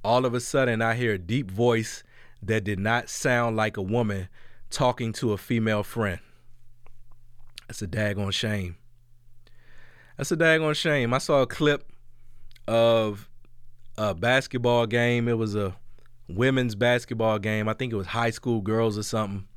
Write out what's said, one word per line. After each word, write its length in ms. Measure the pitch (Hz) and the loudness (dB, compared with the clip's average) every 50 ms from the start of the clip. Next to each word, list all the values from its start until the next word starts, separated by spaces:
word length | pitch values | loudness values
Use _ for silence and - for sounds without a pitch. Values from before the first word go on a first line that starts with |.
| - | 4
All 220 | - 120 127 127 | 4 4 4 4
of 80 | 123 117 | 2 0
a 60 | 123 | -2
sudden, 420 | - - - 139 131 123 117 110 | -4 0 2 2 4 4 2 2
I 140 | 113 113 113 | 2 0 2
hear 180 | 120 123 113 104 | 2 2 0 0
a 60 | 92 | 0
deep 320 | 87 85 113 139 127 92 | -2 -2 -2 -2 -2 -2
voice 520 | 92 104 120 123 117 113 110 - - - - - - - - - - - | 0 2 4 4 4 4 0 -2 -8 -12 -16 -20 -20 -20 -20 -20 -18 -10
that 220 | 107 92 110 110 95 | -4 0 0 0 0
did 160 | 104 104 92 | 0 -2 0
not 300 | 98 110 117 123 - - | 2 2 2 0 0 -4
sound 460 | - - - 139 123 120 120 117 113 | -10 -2 0 2 2 4 2 2 2
like 220 | 107 107 110 104 | 0 0 0 0
a 40 | 107 95 | -4 -2
woman 460 | 92 110 120 117 104 101 95 92 - - - - - - - - - | 0 0 0 2 0 -2 -4 -6 -8 -12 -18 -18 -16 -16 -14 -12 -8
talking 420 | - - 139 123 120 - 120 113 107 | -2 2 2 2 2 0 -4 -4 -4
to 200 | - - 113 104 | -2 0 0 0
a 40 | |
female 460 | 98 - - 120 113 110 110 107 104 101 | 0 -2 -2 0 2 2 2 2 0 -2
friend." 360 | - - 117 107 98 87 - - - - - - - - - - - - - - - - - - - - - - - - - - - - - - | -2 -2 0 0 0 0 -4 -8 -18 -20 -20 -20 -20 -20 -18 -18 -18 -18 -16 -16 -14 -14 -14 -14 -14 -16 -16 -16 -18 -16 -16 -16 -14 -16 -16 -14
That's 160 | - - - 104 | -14 -10 -8 -8
a 40 | |
daggone 460 | 85 95 107 107 104 101 101 101 98 101 | -4 -2 0 0 0 0 0 -2 -2 -2
shame. 440 | - - 110 107 101 92 90 85 - - - - - - _ - - - - - - - - - - - - - - - - - - - - - | -2 0 0 -2 -2 -4 -6 -8 -12 -18 -20 -20 -20 -20 _ -20 -20 -20 -20 -20 -20 -20 -20 -20 -20 -20 -18 -18 -18 -18 -18 -20 -20 -20 -18 -8
That's 140 | - 151 - | -6 -2 -2
a 60 | 175 | 0
daggone 380 | 160 170 160 160 160 156 151 151 | 4 6 6 6 6 4 0 0
shame. 380 | - - 165 147 139 120 117 123 | 0 0 2 2 2 2 2 0
I 40 | 135 | 0
saw 220 | - - 151 139 | 2 4 4 4
a 60 | 131 | 4
clip 440 | - - - 143 147 143 139 - - - - - - - - - - - - - - - - - | 2 0 2 2 2 2 2 -4 -12 -16 -16 -18 -20 -18 -16 -16 -16 -14 -12 -12 -14 -14 -10 -4
of 600 | - 113 117 117 117 117 113 110 107 101 101 - - - - - - - - - - - - - - - | 0 4 4 6 6 6 4 2 0 -4 -6 -12 -18 -18 -20 -18 -18 -18 -16 -16 -16 -16 -14 -14 -12 -6
a 160 | - 107 104 92 | -2 -2 -2 0
basketball 720 | 82 113 120 127 135 131 - - 123 117 120 120 120 117 | 0 2 4 4 2 2 0 -4 0 2 4 4 4 4
game. 400 | 107 113 120 120 120 120 120 117 | 2 2 2 4 4 2 2 2
It 100 | 120 120 | 2 2
was 180 | 113 113 107 101 | 0 0 0 0
a 200 | 104 101 95 95 - - - - - - - - - - | 0 0 -2 -4 -8 -12 -14 -14 -16 -16 -18 -18 -18 -14
women's 480 | - 85 92 123 131 135 131 127 120 104 | -8 -2 2 2 4 4 2 2 0 0
basketball 640 | 101 120 120 123 120 - - 120 110 113 110 107 104 | 2 4 4 4 2 0 -4 -2 0 2 2 2 2
game. 280 | 95 107 107 107 107 | 0 0 0 0 0
I 60 | 110 110 | -2 -2
think 200 | - 131 123 113 | -2 -4 -4 -2
it 40 | |
was 100 | 101 92 | -4 -4
high 220 | - - 117 117 117 | -2 -2 0 0 0
school 320 | 113 - - 127 117 110 | -2 -2 -2 0 0 0
girls 360 | 95 104 110 113 113 113 104 | 0 0 2 2 2 2 0
or 60 | 104 104 | -2 -4
something. 440 | - - 110 107 98 101 95 92 - - | -2 -2 -2 -2 -2 -4 -8 -10 -12 -18